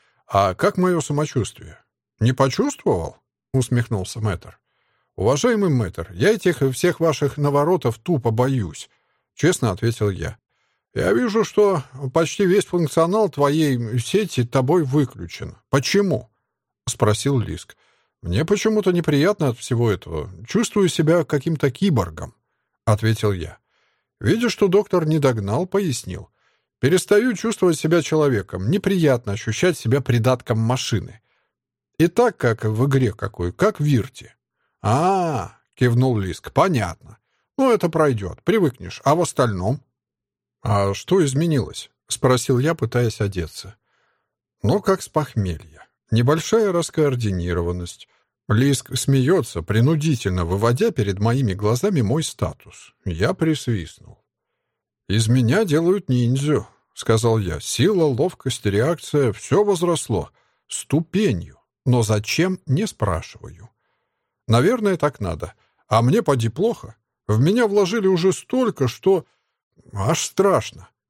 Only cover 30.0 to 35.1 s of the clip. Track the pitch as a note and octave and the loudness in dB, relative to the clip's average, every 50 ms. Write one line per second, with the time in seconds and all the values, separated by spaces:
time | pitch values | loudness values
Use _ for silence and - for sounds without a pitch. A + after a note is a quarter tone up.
30 | C3 - A#2+ A#2 G#2+ B2+ C3 B2+ - - A#2 G#2+ A2+ A2+ B2+ B2+ - - A#2+ F#2+ | 2 2 2 2 4 2 0 0 0 -2 -2 0 0 0 0 -2 -2 -2 -4 -4
31 | F#2 E2+ - - _ _ _ _ _ _ _ _ _ _ _ _ _ _ _ - | -4 -6 -14 -20 _ _ _ _ _ _ _ _ _ _ _ _ _ _ _ 0
32 | D#3+ F3 - - B3 A#3+ - - - A#2+ A2+ - - G#2+ G#2+ A2 C3 C#3+ C3+ C3+ | 0 2 4 2 2 2 2 0 0 0 0 0 -2 -2 0 0 0 2 2 2
33 | C3 G#2+ - - G#2+ G2+ - - F2 F2+ - - F#3 G#3+ G#3 - D3 D3 C#3+ A#2 | 2 0 -2 -4 -8 -10 -8 -6 -6 -6 -2 0 0 0 0 0 0 0 2 0
34 | G2 - - - - - _ _ _ _ _ _ _ _ _ _ - G#2 A#2 C#3 | 0 -2 -10 -20 -20 -20 _ _ _ _ _ _ _ _ _ _ -2 0 0 2
35 | E3 F#3 | 2 2